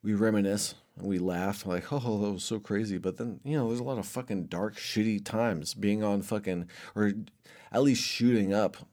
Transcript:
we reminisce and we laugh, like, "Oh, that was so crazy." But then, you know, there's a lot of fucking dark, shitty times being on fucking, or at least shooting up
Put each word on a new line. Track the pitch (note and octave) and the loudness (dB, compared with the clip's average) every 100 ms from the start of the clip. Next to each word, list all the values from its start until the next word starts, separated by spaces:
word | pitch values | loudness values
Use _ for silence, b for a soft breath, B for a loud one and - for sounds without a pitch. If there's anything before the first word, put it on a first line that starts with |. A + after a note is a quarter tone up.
we | G2+ | 0
reminisce | G#2 A2 G#2+ G2 G2+ - - _ - | 2 4 4 2 0 -2 -8 _ -8
and | F#2+ | -2
we | F#2+ | 0
laugh, | F2+ F2 F#2+ G2 G2 | 0 0 -2 -4 -4
like, | F2+ - | -4 -2
"Oh, | C#3+ B2 G#2+ | -4 -2 0
that | G#2 | 0
was | F#2+ | -2
so | - A2 | -4 -6
crazy." | G2+ G#2 A2 F#2 | -2 -2 -2 -2
But | F#2 F#2 | -4 -4
then, | A#2 G2+ | -8 -8
you | C3+ D3+ | -4 -2
know, | A#2 | 0
there's | A#2+ | -2
a | |
lot | B2 B2 | -2 -4
of | F#2+ | -6
fucking | - - G2+ E2+ | -8 -4 -4 -4
dark, | F2 G#2 - | -2 -4 -4
shitty | - - A2 G#2 G#2 | -4 0 2 0 -2
times | A2 A#2 F2 D2+ | 0 0 0 -4
being | - G2+ G#2 | -2 0 2
on | G#2+ G2+ | 2 0
fucking, | F#2+ A2 G2 F2+ F2 B B - | 0 -4 -2 -4 -6 B B 2
or | G#2 G#2 G#2 _ B B B | 2 2 -8 _ B B B
at | G#2+ | 4
least | C#3 A#2+ | 6 4
shooting | - - A#2+ A#2 G2 | 0 2 4 6 4
up | G2+ G2+ - - | 4 2 0 -20